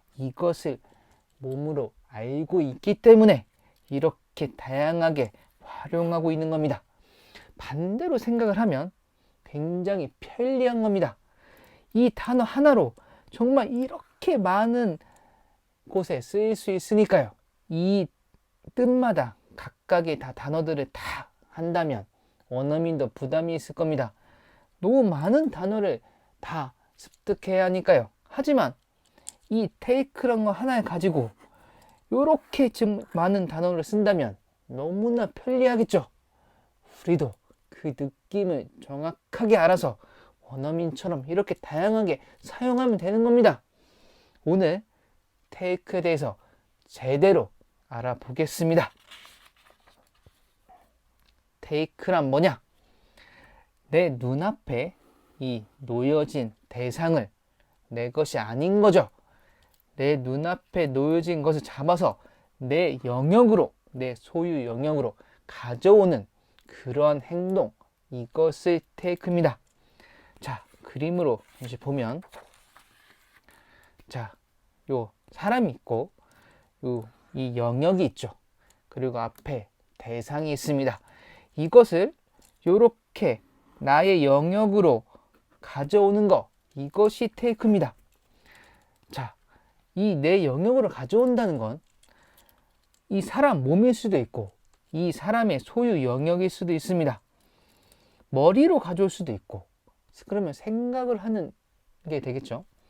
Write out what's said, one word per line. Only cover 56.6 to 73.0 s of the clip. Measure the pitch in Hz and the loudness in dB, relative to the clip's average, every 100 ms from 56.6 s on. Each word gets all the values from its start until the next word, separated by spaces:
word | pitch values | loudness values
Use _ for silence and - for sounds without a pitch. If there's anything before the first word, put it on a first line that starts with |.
| - | -16
대상을 | 120 123 120 165 160 101 _ _ _ _ _ - | -8 -8 -2 0 0 -2 _ _ _ _ _ -12
내 | 120 120 | -8 -6
것이 | 139 151 135 | -4 -2 -4
아닌 | 107 123 170 208 | -6 -2 0 4
거죠. | 208 180 - _ _ _ _ _ _ _ _ - | 6 6 2 _ _ _ _ _ _ _ _ -4
내 | 139 147 | 0 0
눈앞에 | 127 135 165 180 _ 180 151 | -2 -4 -4 -8 _ -4 -2
놓여진 | 131 147 165 170 165 | 0 0 0 0 -2
것을 | 147 151 | -2 -2
잡아서 | - - 147 175 160 - _ _ _ - | -4 -4 0 0 0 -4 _ _ _ -10
내 | 127 151 175 131 | -2 0 0 -2
영역으로, | 127 123 147 214 240 208 139 _ _ | -6 -2 4 6 6 4 2 _ _
내 | 127 127 120 | -8 -8 -8
소유 | - 170 175 156 120 | -8 -6 -4 -4 -4
영역으로 | 117 151 151 117 - _ _ - | -4 -4 -2 -4 -8 _ _ -20
가져오는 | - 120 120 185 208 185 131 101 _ _ _ - | -14 -12 2 6 8 6 2 -4 _ _ _ -20
그러한 | - 127 127 151 147 | -16 -6 2 2 2
행동, | - 175 185 190 220 - _ _ - | -4 -6 -2 -2 -2 -6 _ _ -14
이것을 | 127 120 - 160 147 180 170 - - | -12 -6 0 0 0 0 0 -4 -10
테이크입니다. | 180 175 - 175 156 - _ _ _ _ _ _ _ _ | -6 -4 -2 2 0 -2 _ _ _ _ _ _ _ _
자, | - 120 _ _ | -14 -14 _ _
그림으로 | - 135 156 175 156 110 _ - | -14 -6 -4 0 0 -2 _ -16
이제 | 123 123 | -14 -10
보면, | 139 139 113 151 - - - _ _ _ _ _ | -6 -4 -4 -6 -12 -20 -20 _ _ _ _ _